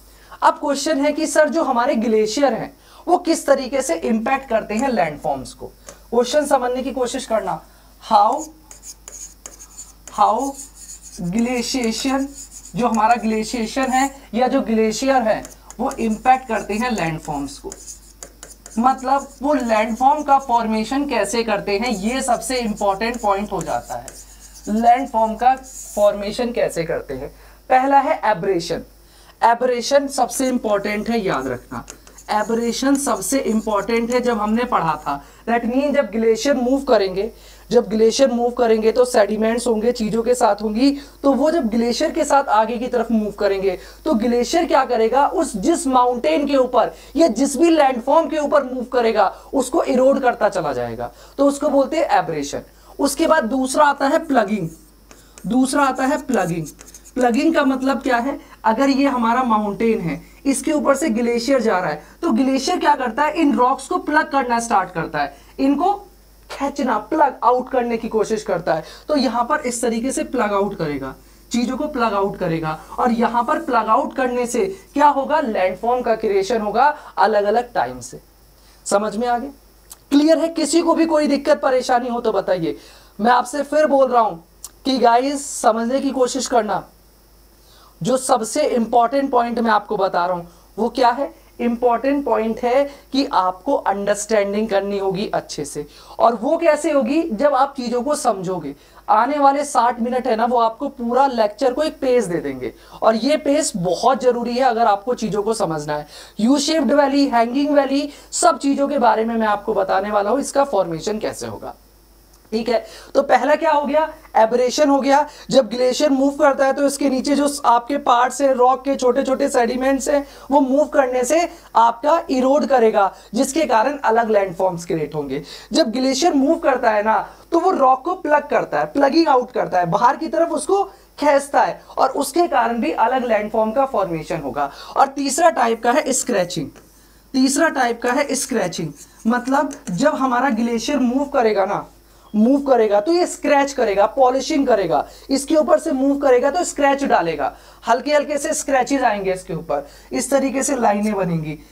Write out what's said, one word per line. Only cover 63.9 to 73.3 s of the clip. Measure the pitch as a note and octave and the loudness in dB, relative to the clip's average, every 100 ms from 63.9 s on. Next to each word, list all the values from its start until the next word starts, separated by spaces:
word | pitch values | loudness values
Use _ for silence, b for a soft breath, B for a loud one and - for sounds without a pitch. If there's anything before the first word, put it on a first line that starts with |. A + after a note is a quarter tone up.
| F4+ | -6
प्लग | - D4+ D#4 | 0 0 0
करना | C#4 B3 A#3 | -2 0 -2
स्टार्ट | A#3 G#3 F3+ | 0 0 -2
करता | E3 D#3 - | -6 -6 -4
है, | C#3+ B B B | -4 B B B
इनको | C4+ C#4+ F#4 G4+ - - _ _ - | 0 2 0 -2 -6 -20 _ _ -18
खींचना, | - C#4 C#4 A#3 G#3+ | -8 -8 -4 -4 -4
प्लग | - D#4 C#4 C4 | -4 0 0 2
आउट | A#3 B3+ B3+ | 2 2 0
करने | C4 A#3+ A3+ | -2 -2 -4
की | A3 | -4
कोशिश | A3 G3 A3 | -2 -2 -2
करता | - F3+ E3+ | -2 -4 -2
है, | D#3+ B B B | -4 B B B
तो | D4+ | 0
यहाँ | B3+ A#3 | 0 -2
पर | A#3 A#3 | -2 -2
इस | B3 A#3+ | -2 -4
तरीके | A#3+ A3+ C4 | -2 -2 -4
से | D#4 D#4 | -4 -4
plug | B3+ G#3 | -2 -2
out | G3+ G3+ G3 | 0 -2 -4
करेगा, | D#3 C#3+ C3+ - b b b | -6 -6 -8 -14 b b b
चीज़ों | A#3+ A3+ B3+ | -4 -4 -4
को | D4+ | -4
plug | C4 A#3 | -2 -2
out | G3+ G3 G3+ | 0 -2 -2
करेगा, | F3 D#3+ D#3+ D#3+ B B | -4 -4 -4 -8 B B
और | B3 | 0
यहाँ | A3+ A3+ | 0 0